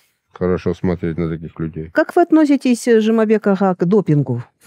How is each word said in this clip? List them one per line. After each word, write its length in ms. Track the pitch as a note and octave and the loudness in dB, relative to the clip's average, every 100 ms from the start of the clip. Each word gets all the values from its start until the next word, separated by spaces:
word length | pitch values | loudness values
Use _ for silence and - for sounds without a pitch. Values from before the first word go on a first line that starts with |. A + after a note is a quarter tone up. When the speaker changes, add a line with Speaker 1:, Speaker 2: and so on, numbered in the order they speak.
| _ _ _ | _ _ _
Speaker 1:
хорошо 400 | - F2+ F2 F#2 | -6 -2 -2 -4
смотреть 440 | E2+ F#2 E2+ E2+ D#2+ | -4 -4 -4 -4 -4
на 120 | E2 | -6
таких 300 | D#2+ D#2+ - | -6 -10 -10
людей. 300 | D#2+ D#2 D#2+ | -10 -10 -6
Speaker 2:
Как 220 | - D#4+ F4+ | -4 0 0
вы 80 | |
относитесь, 640 | E4+ D#4 D4 C#4 C4 A#3+ B3 | 2 2 2 2 0 0 2
э, 140 | A3+ | 2
Жумабек 460 | G#3+ A3+ G#3+ G#3+ G#3 | 4 2 2 0 0
Ага, 280 | F#3 G3 F3+ | 2 0 0
к 100 | F3 | 0
допингу 580 | G#3+ E3+ D3 C3+ A#2+ - _ | 0 2 0 0 -6 -10 _